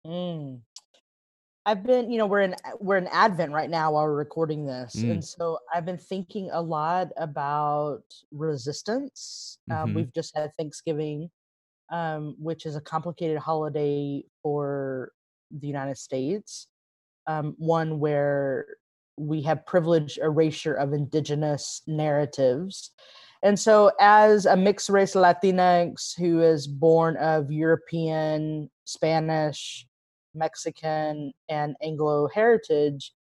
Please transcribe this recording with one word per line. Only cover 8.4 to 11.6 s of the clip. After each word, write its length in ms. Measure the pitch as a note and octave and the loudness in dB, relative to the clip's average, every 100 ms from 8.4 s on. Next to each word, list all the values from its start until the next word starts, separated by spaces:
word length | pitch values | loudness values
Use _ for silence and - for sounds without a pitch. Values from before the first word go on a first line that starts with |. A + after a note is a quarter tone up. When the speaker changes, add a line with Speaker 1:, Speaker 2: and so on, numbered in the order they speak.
| D#3 C#3+ B2 D3 - B3 C#4+ - - - - - - | -6 -4 -6 -8 -6 -6 -6 -14 -18 -16 -18 -18 -8
Speaker 1:
Um, 40 | D#3+ D#3 | -4 -2
Speaker 2:
Mm-hmm. 80 | D#3 | -2
Speaker 1:
we've 180 | D3+ | -4
just 240 | E3 D#3 D#3 | -6 -6 -6
had 140 | D3+ - | -6 -6
Thanksgiving, 720 | D#3 - - D3+ D3+ D3+ E3 _ _ _ | -10 -8 -6 -4 -4 -6 -10 _ _ _